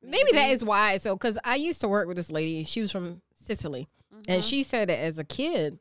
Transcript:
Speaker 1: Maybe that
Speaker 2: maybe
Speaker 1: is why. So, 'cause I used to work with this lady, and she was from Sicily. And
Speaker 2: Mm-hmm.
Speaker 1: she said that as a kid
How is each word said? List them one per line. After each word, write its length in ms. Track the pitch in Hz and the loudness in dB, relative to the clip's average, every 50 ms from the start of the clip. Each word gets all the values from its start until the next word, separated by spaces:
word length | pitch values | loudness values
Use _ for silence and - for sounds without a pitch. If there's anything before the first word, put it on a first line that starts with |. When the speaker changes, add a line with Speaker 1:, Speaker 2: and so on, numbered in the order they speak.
| - | -12
Speaker 1:
Maybe 200 | 247 285 415 554 587 | -2 2 4 6 6
that 40 | 466 | 6
Speaker 2:
maybe 180 | - 285 269 269 | 6 6 4 2
Speaker 1:
is 100 | 240 233 | 2 2
why. 340 | 208 208 202 208 214 196 196 | 2 4 4 4 4 2 2
So, 180 | - 220 196 | 0 -2 -4
'cause 220 | 196 - 240 214 214 - | 0 0 -2 -2 -2 0
I 120 | 247 240 | 0 0
used 260 | 277 294 339 339 - | 0 0 -2 -4 -2
to 60 | - 220 | 0 0
work 200 | 196 208 202 170 | 2 2 0 0
with 100 | 180 175 | -4 -6
this 140 | 170 - | -6 -4
lady, 260 | 156 156 160 160 160 160 | -4 -2 -2 -2 -2 -4
and 80 | 160 151 | -4 -4
she 140 | - 240 | -4 -4
was 100 | 220 202 | -4 -4
from 300 | - 196 180 170 175 170 _ _ _ | -4 -6 -6 -8 -10 -14 _ _ _
Sicily. 520 | _ - - 220 - - 160 143 127 143 - _ _ _ _ | _ -10 -8 -8 -6 -6 -8 -8 -8 -10 -12 _ _ _ _
And 140 | - 214 214 | -20 -18 -6
Speaker 2:
Mm-hmm. 140 | - 180 185 | -2 0 0
Speaker 1:
she 220 | 175 - 285 277 277 | 2 2 0 0 0
said 260 | - - 240 214 175 | 0 0 -2 0 0
that 100 | 170 117 | 0 0
as 200 | 135 165 160 156 | 0 -4 -4 -6
a 40 | 151 | -8
kid 540 | - - - 277 320 349 240 160 151 - - | -10 -4 -4 -2 -2 0 0 -2 -2 -4 -8